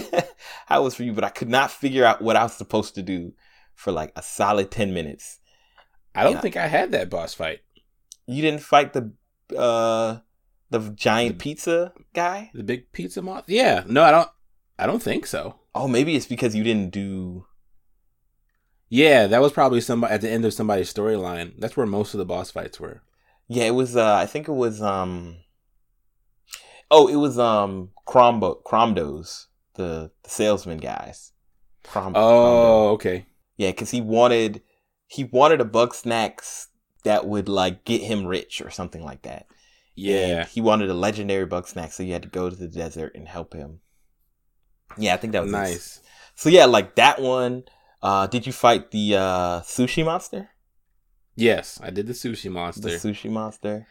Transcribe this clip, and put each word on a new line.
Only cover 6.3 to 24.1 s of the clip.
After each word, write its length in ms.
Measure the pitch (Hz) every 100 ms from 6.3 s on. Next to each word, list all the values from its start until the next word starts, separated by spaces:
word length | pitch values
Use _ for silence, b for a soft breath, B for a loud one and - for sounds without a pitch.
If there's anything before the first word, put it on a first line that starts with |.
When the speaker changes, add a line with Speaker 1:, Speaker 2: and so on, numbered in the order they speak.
Speaker 1:
Yeah. 80 | 254
Speaker 2:
think 160 | 208 180
I 100 | 165
had 240 | 160 -
that 180 | 113 90
boss 240 | 90 82
fight. 280 | - 80 78 _ _ _ _ _ - -
Speaker 1:
You 140 | 135
didn't 180 | 156 147
fight 320 | - 147 135
the, 200 | 139 113 - _ _ _ -
uh, 640 | 120 117 113 113 113 113 _ _ _ _ _
the 220 | 117 107
giant 480 | 104 117 110 120 87
Speaker 2:
The 40 |
Speaker 1:
pizza 500 | 143 151 - 170 180 - _
guy? 380 | 170 175 196 220
Speaker 2:
The 100 | 127
big 280 | 104 123 -
pizza 300 | - 180 196
moth? 220 | 185 92 -
Yeah. 360 | 214 240 95 -
No, 160 | 131
I 80 | 160
don't, 180 | 160 165 _ _ _ _ -
I 80 | 107
don't 160 | 226
think 240 | - - -
so. 300 | - 98 - _ 104
Speaker 1:
Oh, 120 | 135
maybe 280 | 120 151 147
it's 120 | -
because 260 | 123 123 107
you 80 |
didn't 280 | 110 110 92
do 560 | 98 98 95 90 90 - _ _ _ _ _ _ _ _ _ _ _ _ _ _
Speaker 2:
Yeah, 360 | 117 156 131 98
that 160 | 117
was 100 | 143
probably 300 | 151 139 120
somebody 320 | 113 117 117
at 80 | 107
the 80 | 110
end 160 | 113 113
of 80 |
somebody's 400 | 104 107 98 92
storyline. 600 | - 107 107 90 87 85 -
That's 180 | 113 -
where 120 | 110
most 260 | 101 104
of 60 | 104
the 60 | 90
boss 260 | 90 92
fights 280 | 90 85 -
were. 220 | 78 - _ _ _ _ _
Speaker 1:
Yeah, 160 | 120 113
it 60 |
was, 240 | 127 127 120
uh, 180 | 110